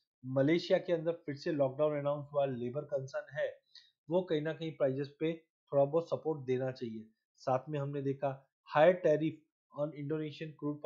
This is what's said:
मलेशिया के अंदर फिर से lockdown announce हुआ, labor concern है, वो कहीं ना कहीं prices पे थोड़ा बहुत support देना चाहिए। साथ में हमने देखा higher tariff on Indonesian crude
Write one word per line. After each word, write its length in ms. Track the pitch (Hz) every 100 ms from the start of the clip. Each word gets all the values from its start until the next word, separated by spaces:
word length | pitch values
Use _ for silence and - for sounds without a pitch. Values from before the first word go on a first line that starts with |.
| _ _ 127
मलेशिया 540 | 135 139 170 - 180
के 140 | 180
अंदर 180 | 165 160
फिर 240 | 165 - 139
से 160 | 175
lockdown 480 | 147 135 131 151 147
announce 280 | 143 147 139
हुआ, 120 | 143 135
labor 360 | 120 123 139
concern 560 | 143 139 135 151 - 147
है, 260 | 131 - _ - - _ -
वो 120 | 175
कहीं 200 | 180 156
ना 120 | 156
कहीं 180 | 147 160
prices 440 | 139 139 131 139 -
पे 240 | 160 165 _ _ _
थोड़ा 120 | 139 143
बहुत 240 | 165 165
support 360 | 131 156 156 127
देना 260 | 127 131
चाहिए। 340 | 127 117 110 - _ _ _
साथ 240 | - 127 156
में 100 | 147
हमने 220 | 143 143
देखा 480 | 135 135 143 135 _ _ - 147
higher 220 | 165 180 160
tariff 260 | 151 156 - _ _ _ 139
on 80 | 151
Indonesian 600 | 147 143 156 156 143 160
crude 300 | 143 147 147